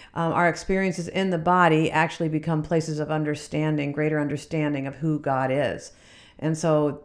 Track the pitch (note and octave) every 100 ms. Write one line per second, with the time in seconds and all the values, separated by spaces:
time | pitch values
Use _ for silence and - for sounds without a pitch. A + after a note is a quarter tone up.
0 | - - E3 - F3 D#3+ - F#3+ F#3+ F3
1 | E3+ F#3 F#3+ E3+ F3 F3+ F3 D#3 D#3+ D#3
2 | D#3+ - D#3+ D#3 E3 D#3 D3+ E3 D#3 D3+
3 | D3+ D#3 D3+ D3 - D3+ D#3 D3+ C#3+ C#3+
4 | D3+ D3+ D3 D3 - D#3+ D3+ C#3 C3+ C#3
5 | D#3 D3 C#3+ C3 C3 C#3 A#2+ - - -
6 | - - - - D#3 D#3 E3 D3+ D3 C#3+